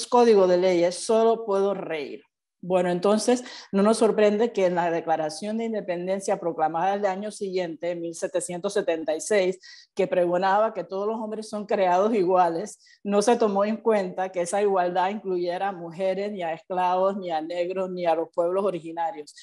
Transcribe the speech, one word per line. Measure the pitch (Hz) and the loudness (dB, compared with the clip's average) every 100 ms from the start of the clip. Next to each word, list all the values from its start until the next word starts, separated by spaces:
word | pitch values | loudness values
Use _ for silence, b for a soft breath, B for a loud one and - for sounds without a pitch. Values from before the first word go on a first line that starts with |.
| - | 0
código | 247 240 202 185 | 4 6 6 6
de | 180 | 4
leyes, | 185 175 175 175 | 4 4 2 0
solo | - 220 226 226 | 0 4 4 2
puedo | 226 196 196 | 0 0 0
reír." | 190 165 160 120 107 _ _ _ _ | -2 -6 -8 -8 -12 _ _ _ _
Bueno, | 180 185 180 | -2 0 2
entonces, | 180 202 214 247 247 B B B | 2 2 2 2 0 B B B
no | 196 | 2
nos | 208 220 | 4 4
sorprende | 220 214 208 208 233 | 4 6 4 4 0
que | 202 185 | 2 2
en | 175 | 2
la | 170 | 0
Declaración | 165 165 160 156 - 208 226 | 0 0 -2 -2 -6 -6 -4
de | |
Independencia | 233 208 190 175 185 196 196 196 | -4 -4 -4 -4 -4 -4 -2 -2
proclamada | 170 160 160 165 190 | -2 0 0 0 -2
el | 202 202 | 0 -2
año | 190 208 | -2 -8
siguiente, | - 196 185 170 151 170 175 | -8 -6 -4 -4 -6 -6 -6
mil | 170 | -8
setecientos | 165 185 180 175 175 196 | -6 -6 -4 -4 -6 -4
setenta | 202 175 165 156 160 | -2 0 -2 -2 -4
y | |
seis, | - 208 180 185 B B B - | 0 0 2 -2 B B B -4
que | 185 | 0
pregonaba | 180 175 175 190 202 220 | 2 2 2 2 2 0
que | 202 | -2
todos | 170 190 208 | -8 -6 -4
los | 226 | -6
hombres | 220 214 220 | -8 -10 -8
son | 208 202 | -8 -2
creados | 202 180 180 214 | 0 2 4 2
iguales, | 226 175 185 175 165 208 - b b | 2 2 4 2 0 -8 -12 b b
no | 202 202 | -2 2
se | 208 233 | 4 4
tomó | 220 196 | 4 2
en | 208 220 | 0 0
cuenta | 226 214 185 185 185 | 0 2 0 -4 -4
que | 180 | -4
esa | 175 202 | -2 0
igualdad | 208 190 175 180 185 | 2 2 2 0 0
incluyera | 208 190 180 175 180 196 | -2 -4 -2 -2 -4 -4
a | |
mujeres, | 170 170 165 190 185 208 | -6 -10 -4 -2 -2 -4
ni | 202 | -6
a | 165 | -6
esclavos, | 160 - 180 180 185 190 202 | -6 -6 -2 0 2 2 0
ni | 175 | -4
a | 160 | -6
negros, | 160 175 175 185 185 | -4 -4 -4 -4 -6
ni | 180 170 | -2 0
a | |
los | 165 160 | 0 0
pueblos | - 170 190 | -2 0 0
originarios. | 202 175 165 165 165 156 147 B | -2 -4 -8 -6 -6 -8 -14 B